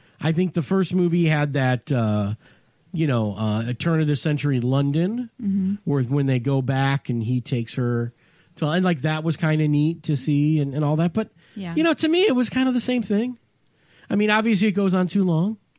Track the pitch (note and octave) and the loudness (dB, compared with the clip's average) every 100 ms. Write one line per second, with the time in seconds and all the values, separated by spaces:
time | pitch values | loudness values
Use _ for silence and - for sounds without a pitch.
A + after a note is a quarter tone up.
0 | _ - D#3 D#3+ F#3 E3+ C#3+ F#3+ F3 F3+ | _ -6 -2 0 0 -2 0 0 0 0
1 | F3 F3 D#3+ D3+ D3 C3+ B2+ B2+ - B2+ | 2 2 2 2 0 0 0 0 0 0
2 | A2 G#2+ G2+ G#2+ - _ _ _ _ D#3 | 2 0 -2 -4 -10 _ _ _ _ -2
3 | D#3 A#2+ G#2+ G2 A2 G#2+ A#2 A#2+ E3+ D#3+ | 0 0 0 -2 -2 -2 -2 -4 0 2
4 | D3+ C#3+ D#3+ D3 C#3+ C3 B2 C#3 C#3+ D3+ | 2 0 0 0 0 0 0 0 0 0
5 | F3+ A#3+ A#3+ - G#3 G3 F#3+ G3+ - C#3+ | 0 -4 -8 -6 -2 0 0 -2 -2 0
6 | A#2+ C#3+ C3+ B2+ B2 C3+ B2+ C3 C3+ C#3 | 0 0 0 0 0 0 0 0 0 -2
7 | - A#2 A2+ B2+ - B2 A#2 - B2 A#2 | -2 -4 -2 -2 -2 -4 -4 -4 -2 -2
8 | A#2+ - _ _ _ - D3+ F3 F#3 D3+ | -4 -8 _ _ _ -6 -2 0 0 0
9 | D3+ D#3 D#3+ C#3+ D#3+ D#3 D3+ D3 D3+ E3+ | -2 -2 -2 -2 0 2 2 2 2 -2
10 | - C#3+ - C#3+ D3 D#3 C#3 C#3 D3 D#3 | -2 -2 0 0 2 2 0 -2 0 0
11 | E3+ - - _ _ G3+ F3+ E3 E4 D4+ | 0 -2 -6 _ _ -14 -6 -2 0 0
12 | D#4+ E4+ G#4 B3 A#3 C4 C4 B3 A#3+ B3 | 0 2 2 2 0 0 0 0 0 -2
13 | - G#3 B3 B3 _ _ _ _ _ _ | 0 0 -2 -6 _ _ _ _ _ _
14 | - - G#3 G#3+ A3+ G3 G#3+ F#3 G3 F#3 | -4 0 2 2 2 2 2 2 2 2
15 | F3+ G3+ F#3 D#3+ G3 A3 _ | 2 2 2 2 0 -4 _